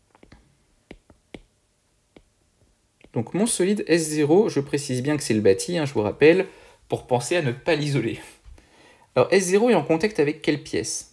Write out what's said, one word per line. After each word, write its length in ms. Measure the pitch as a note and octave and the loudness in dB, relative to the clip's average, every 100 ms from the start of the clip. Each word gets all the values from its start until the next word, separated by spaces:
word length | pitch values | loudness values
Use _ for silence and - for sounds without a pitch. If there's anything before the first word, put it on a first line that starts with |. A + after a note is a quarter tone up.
| _ _ _ - _ _ _ _ - - _ _ _ - _ _ _ _ _ _ _ _ _ _ _ _ _ _ _ _ _ | _ _ _ -20 _ _ _ _ -20 -20 _ _ _ -20 _ _ _ _ _ _ _ _ _ _ _ _ _ _ _ _ _
Donc 200 | - A2+ | -8 -4
mon 120 | - A#3 | -2 0
solide 380 | - F#3 G#3 G#3 | 0 0 0 0
S 200 | E3+ D#3 | 0 0
zéro, 400 | D3+ C#3+ F3 G#3+ | 0 2 4 2
je 140 | C#3+ | 0
précise 420 | C#3 C#3+ C#3 B2+ | -4 -4 -4 -4
bien 140 | C3+ D3 | -2 -4
que 60 | |
c'est 100 | - | -2
le 80 | A2 | 2
bâti, 360 | G#2 F#2+ - F3 | 4 2 0 -4
hein, 80 | C#3+ | -2
je 80 | |
vous 80 | A#2 | -2
rappelle, 460 | G#2 - D3 F3+ F#3+ - - _ - | -4 4 4 6 0 -10 -20 _ -10
pour 200 | B2 - | -8 -2
penser 280 | B2 - F3 | -2 0 -2
à 60 | |
ne 100 | C#3+ | -2
pas 240 | A#2+ - D#3 | -4 -2 -2
l'isoler. 440 | D3 C3+ A2+ - - - - - _ _ - _ _ - | 0 -2 -2 -6 -12 -20 -20 -20 _ _ -20 _ _ 0
Alors 120 | - | 2
S 120 | F#3+ | 2
zéro 260 | F3 G3 A#3+ | 2 2 4
est 60 | G3 | 2
en 80 | |
contact 360 | C#3 D#3+ G#3+ F#3 | 2 0 0 0
avec 200 | D3 D3+ | -2 -2
quelle 220 | - D3 | -2 -4
pièce ? 480 | - - - - - | -4 -6 -6 -8 -10